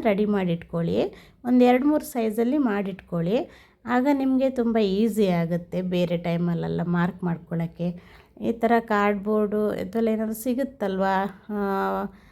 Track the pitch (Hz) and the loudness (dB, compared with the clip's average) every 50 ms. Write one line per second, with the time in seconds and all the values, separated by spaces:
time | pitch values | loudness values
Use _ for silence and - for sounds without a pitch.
0 | 285 220 196 196 214 208 202 196 185 175 170 170 - - - 170 165 170 190 226 | 2 2 2 2 2 0 0 0 0 0 -2 -4 -4 -6 -6 -4 -2 0 0 0
1 | 339 415 - - - - _ _ - 247 247 247 247 247 247 254 285 294 302 294 | -2 -2 -6 -12 -20 -20 _ _ -2 2 4 6 6 6 6 4 4 2 2 2
2 | 302 - - 240 226 220 208 233 233 247 285 302 262 220 202 202 190 196 190 - | -2 -4 -4 -2 -2 -2 0 0 -2 0 0 0 0 0 0 -2 -2 -4 -8 -10
3 | - - 175 170 165 175 220 277 - - - - - _ _ _ - 233 247 254 | -10 -6 -4 -2 0 0 0 0 -2 -4 -10 -20 -20 _ _ _ -6 -2 0 2
4 | 254 294 285 269 269 262 262 254 269 269 262 247 233 233 220 226 208 190 190 202 | 4 2 2 2 2 2 2 4 2 2 2 0 0 2 2 2 2 2 2 2
5 | 226 220 190 220 202 185 175 170 170 165 175 170 175 - - 180 185 180 185 180 | 2 2 2 2 2 4 4 2 2 0 -2 -4 -4 -4 -4 -4 -2 0 0 0
6 | 175 170 175 170 175 170 170 170 175 175 170 165 165 165 165 165 170 175 175 175 | 2 0 0 -2 -2 -2 0 0 0 0 0 -2 -2 -2 -2 -2 -2 0 0 0
7 | 175 175 - - 185 170 170 165 - - 170 165 165 165 - - 170 175 170 175 | 0 0 -2 -4 -4 -4 -4 -6 -6 -6 -4 -4 -4 -6 -6 -6 -6 -6 -6 -8
8 | - - - - - _ _ - 220 226 233 233 233 226 233 226 226 226 214 202 | -14 -20 -20 -20 -20 _ _ -6 -4 -4 -2 0 2 2 2 2 2 0 0 2
9 | 202 208 208 196 196 214 214 214 214 202 208 214 208 208 - - 185 185 208 226 | 2 2 0 0 -2 0 0 2 0 0 0 0 0 0 -2 -4 -6 -4 -2 0
10 | 226 220 220 214 220 220 220 214 - 254 240 269 277 269 - - 208 190 190 190 | 0 0 0 0 -2 -4 -6 -4 -4 -2 -2 -2 -4 -6 -6 -6 -4 -4 -2 0
11 | 190 190 190 190 196 190 - - - - 208 208 202 196 196 196 196 190 190 190 | 0 0 2 0 0 -2 -6 -12 -10 -8 -4 -4 -2 -2 0 -2 -2 -2 -2 -4
12 | 202 190 - - - - | -6 -8 -10 -16 -20 -20